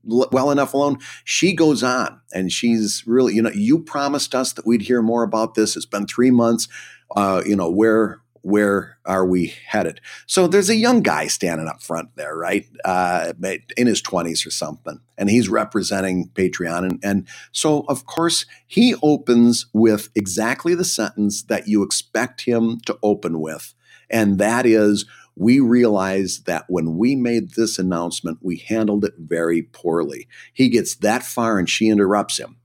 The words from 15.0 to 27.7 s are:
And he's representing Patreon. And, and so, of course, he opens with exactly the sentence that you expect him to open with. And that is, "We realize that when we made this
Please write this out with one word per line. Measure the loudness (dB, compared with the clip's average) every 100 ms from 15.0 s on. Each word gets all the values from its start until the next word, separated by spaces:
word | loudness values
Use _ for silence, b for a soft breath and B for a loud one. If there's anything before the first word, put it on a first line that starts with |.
| _ -4
And | 2
he's | 2 2
representing | 0 0 -4 -4 -4 -2 -2 -4
Patreon. | -2 -2 -2 -6 -4
And, | -4 -4
and | -2 -2 -4 B B
so, | -4 0 0 -2
of | -6 -6
course, | -4 -2 -2 -6 b _
he | 2 4 4
opens | 2 2 4 6 6 4 -2
with | 2 4 4 -2 -6
exactly | -4 -4 -4 -2 -2
the | 0
sentence | -2 -2 -4 -2 -2 -2
that | -4 -4 0
you | 0
expect | 0 -4 -4 -4 -4 -6
him | -2 0 0 -4 -8
to | -2
open | 0 0 -2 -6
with. | -6 -10 -16 _ b b b
And | 0 2 2
that | 2 2 4
is, | 4 4 2 -4 b b -2
"We | 2 4
realize | 4 4 4 2 0 -2 -4 -6 -6
that | -6 -2
when | -2 -2 0
we | 0 0
made | 0 -2 -2 -2
this | -2